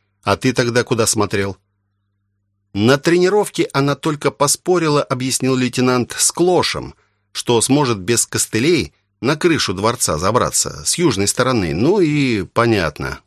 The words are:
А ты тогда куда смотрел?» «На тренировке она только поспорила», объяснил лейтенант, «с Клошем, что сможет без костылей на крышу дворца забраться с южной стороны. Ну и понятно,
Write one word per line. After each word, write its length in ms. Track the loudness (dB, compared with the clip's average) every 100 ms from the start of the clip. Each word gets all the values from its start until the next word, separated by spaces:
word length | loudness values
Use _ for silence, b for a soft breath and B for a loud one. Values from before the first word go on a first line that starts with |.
| _ _
А 140 | -2 0
ты 160 | 0
тогда 320 | 0 0 0
куда 240 | 0 0 0
смотрел?» 480 | 0 -2 -2 -4 -8 _ _ _ _ _ _ _ _ _ _ _
«На 220 | 0 2 2
тренировке 720 | 2 2 4 2 0 -2 -2
она 240 | -2 -2 -2
только 340 | -4 -2 -4
поспорила», 720 | 0 -2 -2 0 0 2 0
объяснил 540 | 0 -4 -4 -2 0 0
лейтенант, 580 | 0 0 2 2 0 -2
«с 140 | -2
Клошем, 640 | 0 2 2 0 -4 -10 -16 _ _ _
что 280 | -8 0 2
сможет 380 | 4 2 2 -2
без 280 | -2 -2 -2
костылей 680 | -4 -4 -2 0 0 -2 _ _ _
на 160 | -4 0
крышу 380 | 0 0 -2
дворца 440 | -2 -2 0 -2 -2
забраться 680 | 0 0 0 -2 -4 -6
с 120 | -6 0
южной 300 | 0 2 0
стороны. 480 | 0 0 0 0
Ну 260 | 0 0 2
и 420 | 2 0 0 -2
понятно, 800 | -2 0 2 2 0 -4 -8 -10